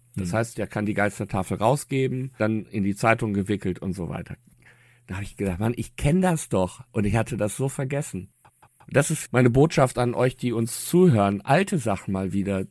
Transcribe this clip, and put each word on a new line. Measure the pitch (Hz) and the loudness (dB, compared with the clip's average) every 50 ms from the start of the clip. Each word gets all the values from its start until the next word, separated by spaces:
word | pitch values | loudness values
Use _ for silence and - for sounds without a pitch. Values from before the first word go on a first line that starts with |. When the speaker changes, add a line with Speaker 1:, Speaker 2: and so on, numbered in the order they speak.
| _ _ - | _ _ -6
Speaker 1:
Das | - 92 87 | -6 -4 -2
Speaker 2:
Hm. | 87 110 | -2 -2
Speaker 1:
heißt, | 117 113 - - | -2 -2 -4 -8
er | 104 - | -8 -6
kann | - 104 104 104 | -4 -4 -2 -2
die | 101 | 0
Geistertafel | 98 101 104 - - 107 - - 98 92 - 98 85 | 0 0 0 0 -4 -6 -4 -2 -2 -2 -2 -2 0
rausgeben, | 101 113 139 147 - - 139 135 131 131 131 131 131 131 - - | 2 2 2 2 0 -2 -2 -2 0 0 -2 -4 -6 -6 -4 -2
dann | 110 107 110 110 95 | -2 0 0 -2 -4
in | - - 110 95 | -4 -4 -2 0
die | 101 98 | 0 0
Zeitung | - - 113 113 110 117 107 101 | 2 2 2 2 2 2 -2 -2
gewickelt | 101 95 95 104 92 - 95 87 - | -2 0 0 -2 -2 -2 -4 -4 -4
und | - 95 90 | -4 -6 -6
so | 95 85 80 | -6 -6 -6
weiter. | - - 82 - - - _ _ _ _ _ - - _ _ _ _ _ _ | -8 -8 -10 -12 -14 -18 _ _ _ _ _ -20 -20 _ _ _ _ _ _
Da | - 92 95 | -12 -10 -10
hab | |
ich | 101 - - - | -10 -10 -6 -4
gedacht, | 101 98 90 85 | -4 -2 -2 0
Mann, | 107 117 123 | -2 -2 -2
ich | - - - _ | -4 -6 -10 _
kenn | - - 147 151 185 | -2 0 2 2 4
das | 185 185 170 156 - - | 2 2 0 -2 -2 -2
doch. | - 95 92 90 - - - _ | -2 0 0 -2 -4 -10 -16 _
Und | - 110 101 | -4 -2 0
ich | 104 101 117 | 0 0 0
hatte | 110 - 131 98 | 0 -2 -2 -4
das | 104 104 - | -2 -4 -2
so | - 135 135 | -2 -4 -4
vergessen. | - - 139 131 135 139 151 - - 185 - - _ _ - - _ _ _ _ _ _ _ - - | -4 -4 -6 -4 -4 -6 -6 -6 -8 -10 -12 -12 _ _ -20 -20 _ _ _ _ _ _ _ -2 2
Das | 131 151 - | 2 2 2
ist | 160 - - - | 0 -4 -4 -2
meine | - 120 127 127 | 2 4 4 6
Botschaft | 117 131 147 165 - - 180 - - - | 6 6 4 4 4 4 2 2 2 0
an | 123 123 120 | -2 0 0
euch, | - 123 131 127 | 2 0 0 0
die | - - 123 | -2 -4 -2
uns | 117 113 113 113 - - - | 0 0 -2 -2 -4 -6 -4
zuhören, | - - 175 185 180 127 107 101 98 101 98 | 2 4 6 6 8 8 6 4 4 2 0
alte | - - 135 170 196 - 208 160 | 0 2 2 2 2 2 0 -2
Sachen | 117 113 98 - - - | 0 0 -2 -2 -2 -4
mal | 98 95 95 92 85 | -4 -2 -2 -2 -2
wieder | 101 95 98 98 95 95 - | -2 -2 0 -2 -2 -4 -6